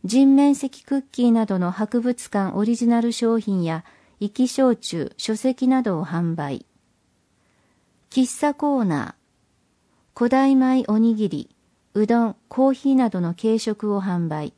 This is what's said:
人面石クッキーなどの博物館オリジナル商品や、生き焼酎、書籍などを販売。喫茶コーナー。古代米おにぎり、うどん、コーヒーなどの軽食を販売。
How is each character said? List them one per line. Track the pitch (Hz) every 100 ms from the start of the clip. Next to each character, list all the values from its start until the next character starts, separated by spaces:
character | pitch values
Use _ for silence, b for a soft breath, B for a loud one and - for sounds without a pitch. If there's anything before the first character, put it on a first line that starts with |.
| 185
人 | 240 277 269
面 | 285
石 | 277 269
ク | - - 277
ッ | 269
キ | - 240
ー |
な | 226 214
ど | 190
の | 175
博 | 185 214 240
物 | 240 247 -
館 | 202 190 185
オ |
リ | 214 233
ジ | 233
ナ | 233
ル | 233
商 | 226 233 226
品 | 214 190
や、 | 165 160 b b b b
生 | 208
き | - 254
焼 | - 262 233
酎、 | - 170 143 -
書 | - 220
籍 | 254 254 254
な | 262
ど | 240 170
を | 151
販 | 170 170 165
売。 | 143 135 - _ _ _ _ _ _ _ _ _ _ _ _ _ _
喫 | - 254 -
茶 | 294
コ | 294 294 277
ー | 202
ナ | 147 - - _ _ _ _ _ _ _ _ _
ー。 | -
古 | 240
代 | 262 269 269
米 | 254 262 -
お | 214
に | 226 220
ぎ | 208
り、 | 147 - _ _ _ _
う | 202 214
ど | 233 226
ん、 | - _
コ | - 269
ー |
ヒ | 262 277
ー | 262
な | 240
ど | 185
の | 170
軽 | 170 220 220
食 | 220 214 214
を | 202
販 | 190 175 165
売。 | 151 151